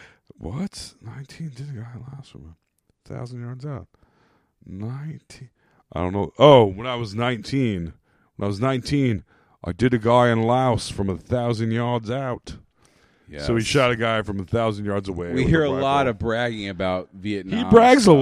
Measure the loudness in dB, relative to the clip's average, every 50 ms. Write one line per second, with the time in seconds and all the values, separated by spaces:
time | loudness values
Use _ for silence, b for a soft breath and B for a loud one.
0 | b b b b b b -18 -14 -12 -10 -8 -8 -8 -10 -10 -14 -18 -18 -20 _
1 | -18 -16 -16 -16 -16 -16 -14 -14 -14 -14 -14 -14 -14 -12 -12 -12 -14 -14 -14 -16
2 | -16 -16 -16 -18 -18 -20 -20 -20 -20 -20 -20 _ _ _ _ _ _ _ _ _
3 | _ -16 -14 -12 -12 -12 -12 -12 -12 -12 -12 -12 -12 -12 -12 -12 -14 -16 _ _
4 | _ _ _ _ _ _ _ _ _ _ _ _ -20 -16 -12 -10 -10 -10 -10 -10
5 | -10 -12 -14 -14 _ -20 -20 -20 -20 -20 _ _ _ _ _ _ _ -10 -6 -4
6 | -4 -2 -2 -2 -4 -4 2 6 8 8 10 8 8 4 0 -4 -8 -8 -6 -6
7 | -8 -6 -4 -2 -2 -2 -2 -4 -6 -4 -2 -2 0 0 -2 -4 -6 -8 -12 _
8 | _ _ _ _ _ _ _ -6 -6 -4 -4 -2 -2 -2 -2 -2 -4 -2 0 0
9 | 2 0 0 -2 -6 _ _ _ _ _ _ _ -10 -8 -2 0 2 2 2 2
10 | 2 4 4 6 6 4 4 2 2 2 2 2 2 2 0 0 -2 -6 -6 -4
11 | -4 -4 -4 -6 -6 -4 -4 -2 -2 -2 -2 -2 -2 -2 -2 -2 -2 -2 -2 -4
12 | -4 -6 -6 -6 -6 -6 -8 -10 -12 -16 -18 -18 -20 _ _ _ _ _ _ _
13 | _ _ _ _ _ -18 -12 -8 -4 -2 0 0 0 0 2 2 2 2 2 0
14 | 0 -2 -2 -2 -4 -4 -6 -8 -6 -4 -2 0 0 0 -2 -4 -4 -4 -4 -4
15 | -4 -6 -6 -8 -6 -4 -2 0 2 2 4 2 2 0 0 -2 0 0 2 2
16 | 2 0 -2 -4 -4 -4 -2 -2 -2 -4 -4 -6 -8 -8 -6 -4 -2 -2 -2 -4
17 | -6 -10 -14 -10 -6 -6 -6 -6 -6 -4 -4 -4 4 6 8 8 10 8 8 8
18 | 8 8 8 8